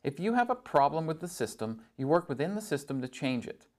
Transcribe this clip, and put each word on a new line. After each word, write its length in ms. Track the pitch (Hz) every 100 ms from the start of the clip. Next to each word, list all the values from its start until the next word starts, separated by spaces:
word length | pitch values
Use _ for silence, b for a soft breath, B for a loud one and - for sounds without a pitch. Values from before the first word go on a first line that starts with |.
If 160 | 139 135
you 140 | 196
have 180 | 240 240
a 40 | 247
problem 520 | - 147 143 160 160
with 140 | 156
the 60 | 175
system, 540 | - 110 - 110 113 B -
you 100 | 135
work 220 | 170 170
within 240 | 127 160
the 80 | 208
system 400 | 214 143 143 135
to 60 | 127
change 400 | - 139 127 -
it. 180 | - _